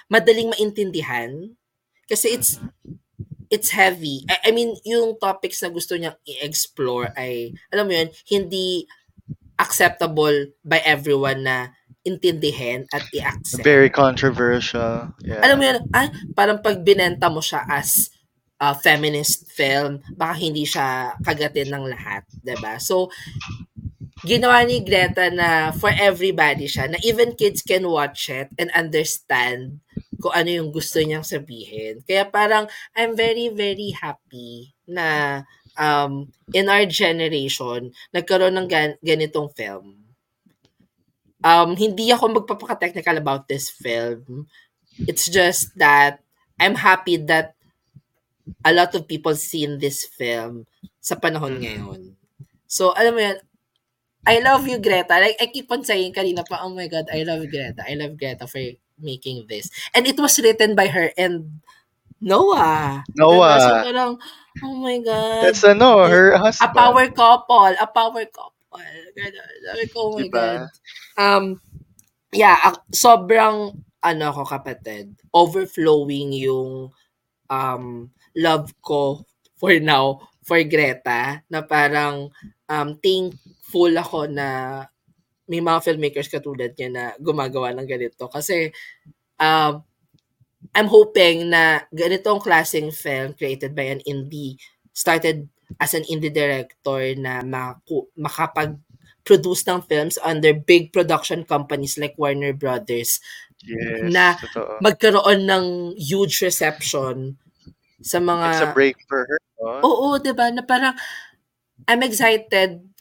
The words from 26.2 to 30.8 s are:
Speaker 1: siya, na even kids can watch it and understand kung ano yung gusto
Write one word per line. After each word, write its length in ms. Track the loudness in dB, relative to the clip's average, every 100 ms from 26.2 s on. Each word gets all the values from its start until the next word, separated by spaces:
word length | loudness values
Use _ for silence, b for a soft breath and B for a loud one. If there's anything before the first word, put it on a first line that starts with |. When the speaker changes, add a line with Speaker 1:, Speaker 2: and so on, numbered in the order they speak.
| 0 2 2 0 -4
Speaker 1:
siya, 220 | -6 -4
na 80 | -2
even 320 | -2 2 0 0
kids 240 | -2 -2
can 220 | -2 -2 0
watch 400 | -2 -2 -6 -10
it 220 | -10 -10 -8
and 160 | -2
understand 1080 | -2 0 -2 -2 -6 -2 0 0 -4 -10 -16 _ B B -8
kung 160 | -4
ano 160 | -2 0
yung 220 | -2 -4
gusto 240 | -8